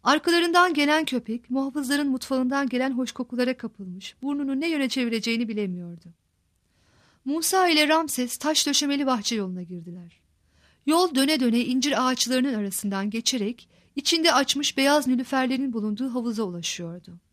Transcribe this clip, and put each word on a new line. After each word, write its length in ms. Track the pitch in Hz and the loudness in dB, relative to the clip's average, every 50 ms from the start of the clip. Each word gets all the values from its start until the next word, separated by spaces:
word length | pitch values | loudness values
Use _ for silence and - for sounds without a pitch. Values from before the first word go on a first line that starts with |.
| _ | _
Arkalarından 680 | 240 277 311 - 349 339 349 349 349 330 349 359 370 320 | 4 2 4 4 2 2 4 2 4 6 6 4 6 4
gelen 300 | 294 294 285 302 320 320 | 2 2 4 4 2 2
köpek, 460 | - 262 240 240 - 226 240 _ _ | 0 -4 -4 -4 -4 -8 -8 _ _
muhafızların 580 | 247 269 269 277 254 302 277 240 285 285 294 277 | -2 -2 -2 -2 -4 -6 -2 0 0 0 2 0
mutfağından 600 | 262 254 - - 269 262 262 254 277 277 277 247 | -2 -2 -2 -2 -2 0 0 0 0 0 0 0
gelen 220 | 254 247 254 269 | 0 0 0 0
hoş 220 | 262 240 262 233 | -2 -2 -4 -4
kokulara 440 | - - 247 _ 254 240 247 247 254 | -6 -8 -8 _ -2 -2 0 0 -2
kapılmış, 600 | 247 - 214 _ - 196 185 180 190 - - - _ | -4 -8 -12 _ -12 -14 -12 -12 -14 -14 -16 -16 _
burnunu 380 | 254 277 285 285 285 269 269 269 | -6 -4 -4 -2 -2 -2 -2 -2
ne 80 | 311 339 | 0 0
yöne 200 | 320 294 277 254 | 0 0 0 -2
çevireceğini 600 | - 269 247 233 226 226 202 233 226 233 240 214 | 0 -2 -2 0 -2 -2 -2 -2 -2 -2 -2 -2
bilemiyordu. 560 | 226 214 208 190 180 175 175 170 175 165 _ 170 170 _ _ _ _ _ _ _ _ _ _ _ _ _ _ _ _ _ _ _ _ _ _ | -2 -4 -4 -4 -4 -8 -10 -14 -16 -18 _ -20 -20 _ _ _ _ _ _ _ _ _ _ _ _ _ _ _ _ _ _ _ _ _ _
Musa 440 | 262 294 330 320 - 381 381 370 349 | -4 -2 -2 0 2 2 4 4 6
ile 200 | 320 302 302 285 | 6 4 4 4
Ramses 480 | 311 320 330 294 - - 247 240 - | 4 2 2 -2 -4 -4 -4 -4 -6
taş 300 | - - 302 311 - - | -4 -2 0 0 2 0
döşemeli 400 | 285 277 - 294 277 285 277 294 | 2 0 0 0 0 0 0 0
bahçe 280 | 269 254 220 202 - 233 | 0 0 0 -2 -4 -4
yoluna 280 | 220 196 185 185 180 | -2 -4 -4 -6 -8
girdiler. 580 | 180 165 180 175 165 175 175 180 175 170 _ _ _ _ _ _ _ _ _ _ _ _ _ _ _ | -10 -10 -12 -14 -12 -14 -16 -16 -16 -20 _ _ _ _ _ _ _ _ _ _ _ _ _ _ _
Yol 280 | 277 311 339 370 349 285 | 2 4 4 4 4 2
döne 260 | 262 269 277 311 277 | 2 2 2 2 2
döne 200 | 262 233 220 233 | 2 2 2 2
incir 460 | 240 - 254 262 247 294 226 208 247 | 2 2 0 0 0 0 0 2 2
ağaçlarının 480 | 254 254 - - 233 254 254 254 277 247 | 0 0 0 -2 0 2 2 2 0 0
arasından 560 | 214 202 196 196 - - 202 196 190 196 208 | -2 -4 -4 -6 -4 -4 -2 -2 -2 -4 -2
geçerek 580 | 202 226 233 - - 247 202 208 247 - - _ _ _ _ _ _ | -4 -2 -2 -2 -2 -2 -2 -4 -4 -8 -16 _ _ _ _ _ _
içinde 360 | 277 269 - 339 330 320 339 | -4 -2 0 0 4 4 4
açmış 440 | - 262 277 - - 277 294 - - | 4 4 2 2 0 -2 -2 -2 0
beyaz 300 | 277 269 277 294 302 277 | 2 4 6 4 4 4
nilüferlerin 680 | 254 254 240 262 - 277 262 254 254 262 254 277 269 | 2 0 0 0 -2 -2 0 0 0 0 -2 -2 -2
bulunduğu 420 | 226 226 208 214 208 202 262 269 233 | -4 -2 -2 -2 -2 -2 -4 -4 -4
havuza 280 | 254 226 240 220 214 | -4 -4 -2 -2 -2
ulaşıyordu. 800 | 220 185 175 170 165 - - - 175 165 170 180 _ - 175 175 _ _ | -4 -4 -6 -6 -8 -8 -8 -8 -8 -10 -12 -14 _ -18 -20 -20 _ _